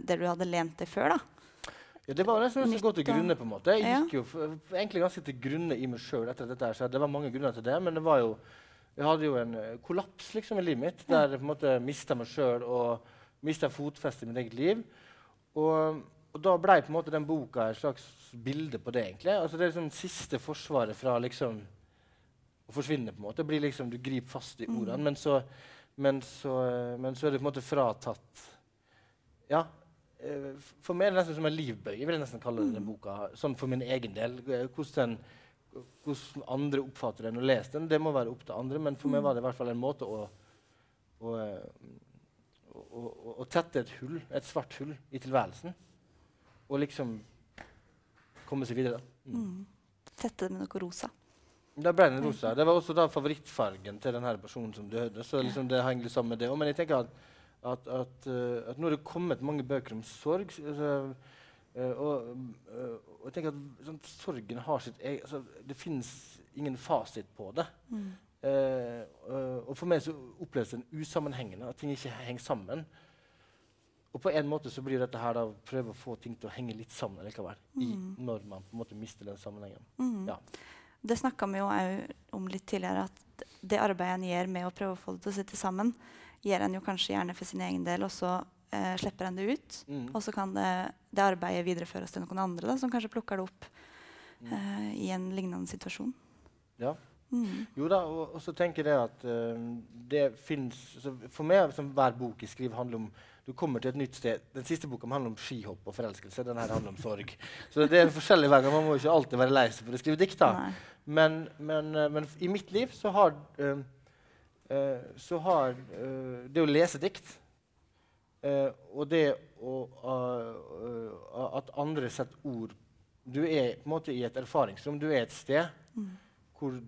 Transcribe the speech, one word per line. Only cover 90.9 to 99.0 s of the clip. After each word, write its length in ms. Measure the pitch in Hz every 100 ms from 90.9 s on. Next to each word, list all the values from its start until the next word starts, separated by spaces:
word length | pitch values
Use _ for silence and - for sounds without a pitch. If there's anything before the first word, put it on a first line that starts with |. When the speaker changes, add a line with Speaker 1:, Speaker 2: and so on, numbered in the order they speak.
| - _
Speaker 1:
det 80 | 202
arbeidet 400 | 196 180 175 180
videreføres 480 | 175 170 175 185 180
til 100 | 185
noen 160 | 175 190
andre 280 | 190 170 202
da, 80 | 262
som 140 | 254
kanskje 200 | 240 220
plukker 260 | 233 - 196
det 40 |
opp, 240 | 185 - - - - - - - - -
Speaker 2:
Mm. 100 | 240
Speaker 1:
eh, 420 | 214 202 202 208
i 160 | 214 190
en 200 | 185 185
lignende 320 | 190 185 180 175
situasjon. 460 | 190 - - 240 - _ _ - _ _ -
Speaker 2:
Ja. 160 | 123 160 - _ -
Speaker 1:
Mm. 340 | 240 214 185 220 139
Speaker 2:
Jo 120 | 160
da, 100 | 190 160
og, 280 | 160 147 160
og 40 |
så 140 | 170
tenker 300 | 160 175 160
jeg 120 | 151
at, 280 | 143